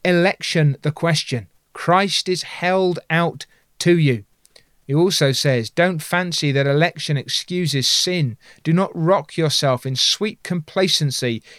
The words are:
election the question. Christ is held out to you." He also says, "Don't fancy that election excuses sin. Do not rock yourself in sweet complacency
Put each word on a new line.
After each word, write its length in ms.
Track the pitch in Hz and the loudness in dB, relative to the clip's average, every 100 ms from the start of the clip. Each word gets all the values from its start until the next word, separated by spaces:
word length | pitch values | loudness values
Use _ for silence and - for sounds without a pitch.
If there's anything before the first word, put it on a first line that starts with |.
election 720 | 180 180 180 - - 170 151 135 | 2 4 2 0 -4 2 2 0
the 100 | 151 | -4
question. 560 | 151 170 151 - 123 98 _ _ | -2 0 -2 -2 -6 -8 _ _
Christ 560 | - - 180 196 - - | -10 0 2 2 -2 -2
is 160 | 180 | -4
held 560 | - - 180 190 185 175 - | -6 -6 0 2 0 -2 -2
out 360 | 165 170 143 - _ _ - | 0 0 -4 -16 _ _ -2
to 180 | 175 175 | 2 4
you." 260 | 147 117 101 _ _ _ _ _ - | 4 0 -4 _ _ _ _ _ -4
He 80 | |
also 380 | 139 180 - 139 | 2 2 2 2
says, 380 | 131 147 127 110 | 2 2 0 -2
"Don't 300 | - 175 170 | 0 0 0
fancy 520 | - 175 180 165 151 | -2 -2 -2 -2 0
that 160 | 139 139 | 0 2
election 480 | 143 165 151 - 143 | 2 0 -2 -4 -4
excuses 720 | 127 - - 180 170 135 123 | -2 -8 -4 -4 -2 0 0
sin. 480 | - - 180 143 107 - - | 0 0 0 -2 -4 -16 -10
Do 100 | - | 0
not 200 | 165 196 | 2 0
rock 420 | - 160 196 - - | 0 2 2 0 -2
yourself 480 | 160 - 143 123 | 0 0 0 0
in 120 | 135 127 | -2 -2
sweet 440 | - - 214 - | -2 0 -4 -6
complacency 1000 | - 180 156 - 185 - 147 127 127 113 - | -6 -6 -4 -2 0 0 -2 -2 -4 -4 -8